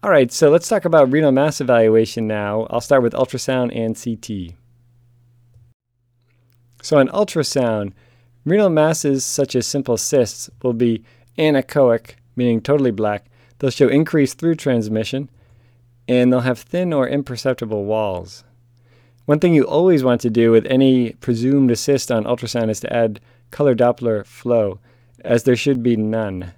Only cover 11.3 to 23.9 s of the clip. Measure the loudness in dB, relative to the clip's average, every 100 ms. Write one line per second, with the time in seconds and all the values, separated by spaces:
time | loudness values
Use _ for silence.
11.3 | -2 0 0 -2 2 2 2 -4 -20 _
12.3 | -4 0 0 0 0 0 0 -2 -4 _
13.3 | _ _ _ -6 2 2 2 0 0 0
14.3 | -2 -4 -2 -2 -2 -2 -4 -4 -8 -10
15.3 | _ _ _ _ _ _ _ -2 2 2
16.3 | 2 0 -4 -6 -6 -2 -2 -2 -4 -6
17.3 | -6 -4 -4 -4 -6 -2 -2 -2 -6 -10
18.3 | -20 _ _ _ _ _ _ _ _ -2
19.3 | 0 4 4 2 2 2 2 2 0 0
20.3 | 2 4 4 4 2 4 2 0 -6 -4
21.3 | -2 0 2 2 0 0 -2 0 -4 -2
22.3 | -4 -4 -4 -4 -4 -4 -2 -2 -4 _
23.3 | _ _ -2 0 2 2